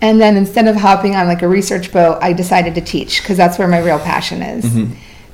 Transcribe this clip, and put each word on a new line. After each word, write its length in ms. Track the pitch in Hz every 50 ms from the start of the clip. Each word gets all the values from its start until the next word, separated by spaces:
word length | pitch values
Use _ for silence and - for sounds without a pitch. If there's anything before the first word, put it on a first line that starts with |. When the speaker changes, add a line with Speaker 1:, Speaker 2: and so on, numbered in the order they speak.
Speaker 1:
And 200 | 226 220 220 220
then 160 | 220 214 208
instead 300 | 196 196 196 - 240 220
of 100 | 220 214
hopping 380 | 208 202 196 196 190 - 196 196
on, 120 | 190 180
like, 160 | 175 175 175 180
a 60 | 175
research 440 | 185 196 190 - 196 180 180 - -
boat, 260 | 185 170 165 160 -
I 120 | 165 180 175
decided 420 | 180 175 180 - 185 170 170 165
to 60 | 175
teach 420 | 165 - - 151 - - - - -
'cause 120 | - 190
that's 220 | 180 175 175 175 -
where 100 | 190 180
my 100 | 175 170
real 180 | 170 175 151 147
passion 440 | - 175 147 - - - - - 71
is. 220 | - - - -
Speaker 2:
Mm-hmm. 300 | 117 113 113 104 117 - - - - - - - -